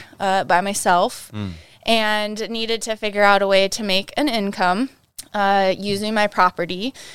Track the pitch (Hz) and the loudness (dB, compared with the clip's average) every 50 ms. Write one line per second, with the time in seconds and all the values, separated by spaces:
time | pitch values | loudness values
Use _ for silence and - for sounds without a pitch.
0 | - - - - 202 190 190 196 160 - 180 175 190 202 202 - - 202 180 175 | -8 -14 -10 -6 -2 0 0 0 2 2 2 2 2 0 -4 0 2 2 4 4
1 | 196 247 - - - - 110 107 104 95 85 82 - - - _ - - 226 226 | 2 0 -2 -8 -16 -12 -8 -8 -8 -8 -8 -12 -18 -20 -20 _ -2 0 0 2
2 | 214 214 214 214 208 208 214 208 220 185 233 226 226 226 226 220 - 233 220 214 | 2 0 0 -2 -2 -4 -6 -8 -8 -8 -6 -6 -4 -4 -4 -4 -4 -6 -6 -6
3 | 220 208 202 208 202 202 202 196 196 196 196 190 196 190 - - 214 202 185 190 | -6 -4 0 4 4 6 6 4 4 4 4 4 4 2 -2 -4 -2 -2 -2 -2
4 | 190 - - - 294 294 233 220 196 202 196 208 190 180 180 208 262 262 - _ | -2 -4 -4 -2 0 0 0 0 -2 -4 -2 0 0 2 2 0 -2 -4 -8 _
5 | _ _ _ - - _ - 208 202 196 202 196 190 190 185 - 196 208 202 196 | _ _ _ -20 -16 _ -4 0 0 2 2 2 2 2 0 -2 -4 -4 -4 -4
6 | 208 214 220 214 208 202 - - 185 180 - - 175 170 185 180 208 269 - - | -4 -2 0 0 0 2 2 2 2 2 2 -2 -6 -6 -6 -6 -6 -8 -8 -10
7 | - - | -16 -14